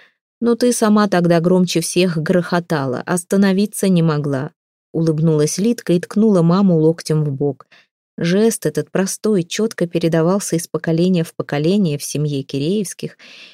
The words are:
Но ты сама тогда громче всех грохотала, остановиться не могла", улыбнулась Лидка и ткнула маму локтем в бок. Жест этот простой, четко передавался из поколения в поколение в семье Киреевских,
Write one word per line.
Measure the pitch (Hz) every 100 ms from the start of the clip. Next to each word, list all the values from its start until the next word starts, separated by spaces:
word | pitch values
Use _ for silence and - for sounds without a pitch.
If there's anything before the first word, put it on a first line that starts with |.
| _ _ _ -
Но | 233 233
ты | 247
сама | 233 214 214 208
тогда | 180 175 170
громче | 175 185 180 165
всех | 165 175 185 160
грохотала, | 156 180 170 175 175 156 135 123 -
остановиться | 175 - 196 202 190 208 - 196
не | 175
могла", | 165 151 143 131 151 _ _ _ _
улыбнулась | 160 165 156 160 151 151 -
Лидка | 220 240 -
и | 175
ткнула | - 202 220 190
маму | 165 185 196 165
локтем | 160 165 - 156
в | 151
бок. | 135 143 135 _ - _ _ _ -
Жест | 170 190 226 220 156
этот | 151 147
простой, | - 190 - 214 202
четко | 170 - 220 - 175
передавался | 170 170 165 165 196 - 165
из | -
поколения | 160 - 160 180 180
в | 165 -
поколение | - 147 156 208 175 143
в |
семье | - 143 151 139
Киреевских, | 131 139 147 214 185 - - - - - -